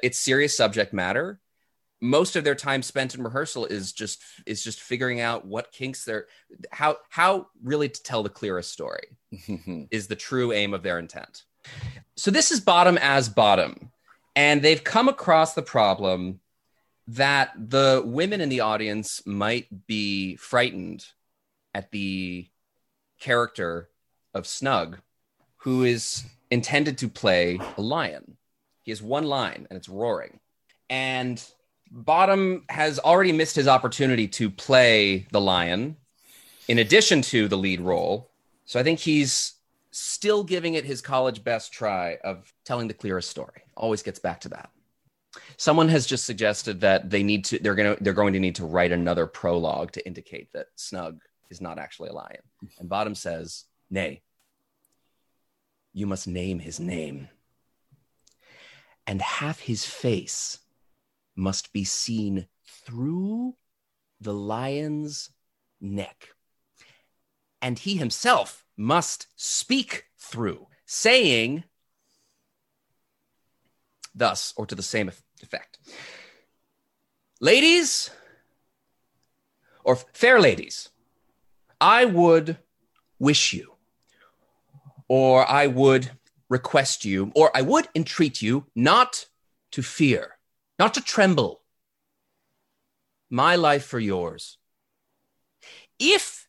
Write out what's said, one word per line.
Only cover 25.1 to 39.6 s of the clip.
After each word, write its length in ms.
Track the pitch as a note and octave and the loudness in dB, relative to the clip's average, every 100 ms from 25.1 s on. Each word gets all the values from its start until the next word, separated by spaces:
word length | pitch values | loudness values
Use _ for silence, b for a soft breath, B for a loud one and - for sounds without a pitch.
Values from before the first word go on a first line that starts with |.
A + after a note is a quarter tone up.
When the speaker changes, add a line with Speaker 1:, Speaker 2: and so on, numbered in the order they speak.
| _ _ _ _ _ | _ _ _ _ _
Speaker 1:
who 260 | C3+ B2+ | -4 0
is 400 | B2 A#2 - - - _ _ | 2 0 -4 -10 -12 _ _
intended 460 | A#2+ - D3 D3+ C3+ | -4 0 -2 -2 -4
to 100 | A#2+ | -8
play 500 | - G#2 F2+ F2 F2+ - - | -2 2 4 2 -2 -8 -8
a 40 | |
lion. 560 | A2 D#3+ G#2+ C#2+ - _ _ _ _ _ | -6 -4 -6 -10 -18 _ _ _ _ _
He 80 | - | -12
has 100 | G#2+ | -12
one 220 | G#2+ C#3+ D#3 | -4 -4 -2
line, 400 | C3+ G2+ - - | -2 -4 -6 -14
and 80 | F#2 | -18
it's 120 | F2 | -14
roaring. 500 | G2 A#2 F2+ G#1 - _ _ _ _ - | -6 -4 -4 -8 -18 _ _ _ _ -8
And 540 | C3 C3 B2+ B2 A#2+ - _ _ _ _ | -6 -4 -4 -6 -8 -12 _ _ _ _
Bottom 760 | A#2+ A2+ D#3+ F#3+ G3 F#3+ F#3 - | -8 0 4 4 4 0 -2 -8
has 300 | C#3 D#3 C3+ | -4 -2 0
already 320 | D3 F3+ F#3 | 4 6 6
missed 240 | D#3 D#3 D#3 | 2 0 2
his 120 | C#3 | 4
opportunity 600 | C3 B2 - C3+ A#2+ G#2 | 4 4 0 2 2 0
to 200 | - G#2+ | -2 -4
play 800 | - - B2+ A#2+ A2 G2+ F#2+ - | -4 4 8 8 8 4 0 0
the 100 | G#2 | 0
lion, 560 | G2 F2+ E2+ F#2 C#3 D#3 _ _ b b b b - | 2 2 2 -2 -4 -10 _ _ b b b b 0
in 120 | A#2 | 2
addition 420 | G#2+ G#3 G#3+ D#3 | 6 6 6 2
to 240 | - A#2+ G#2 | 2 0 2
the 100 | G2 | 0
lead 240 | F#2+ F2+ | -2 -2
role. 480 | F2+ E2+ E2+ G#2+ - _ _ _ - | -2 -2 -2 -4 -8 _ _ _ -6
So 140 | A#2+ | -2
I 40 | |
think 160 | C#3 D#3+ | 0 0
he's 540 | E3 D3+ C3+ - - - | 2 2 2 -2 -4 -10